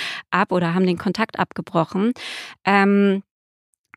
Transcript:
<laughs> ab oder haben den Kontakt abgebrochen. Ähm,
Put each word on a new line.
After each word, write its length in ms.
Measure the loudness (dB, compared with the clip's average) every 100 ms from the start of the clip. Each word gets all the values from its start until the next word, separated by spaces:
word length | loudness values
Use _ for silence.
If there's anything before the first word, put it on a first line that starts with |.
| -10
<laughs> 240 | -12 -4
ab 220 | -2 0
oder 220 | 0 0
haben 120 | 2 0
den 120 | 0
Kontakt 420 | -2 -2 -4 -4
abgebrochen. 720 | -6 -6 -4 -2 -2 -2 -2 -2 -10 -12 -16 -6
Ähm, 600 | 0 2 4 4 4 2 -4 _ _ _ _ _ _